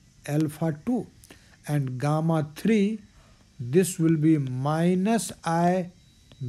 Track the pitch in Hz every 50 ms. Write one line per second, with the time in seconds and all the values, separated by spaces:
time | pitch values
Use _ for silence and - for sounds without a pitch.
0 | _ _ _ _ - - 147 151 160 147 151 - 165 165 147 151 - 240 254 220
1 | - - - - - - - - - - - - - - 147 147 135 127 127 123
2 | 135 147 151 156 160 165 165 160 151 151 - - - 196 226 214 196 208 220 214
3 | - - _ - - - - - _ _ _ - 123 120 131 185 190 175 - -
4 | 160 160 165 156 147 160 160 147 135 127 127 127 131 147 156 160 170 175 185 185
5 | 185 214 233 220 - - - - - 170 165 170 170 175 180 185 175 180 - -
6 | - - _ _ _ - - - 131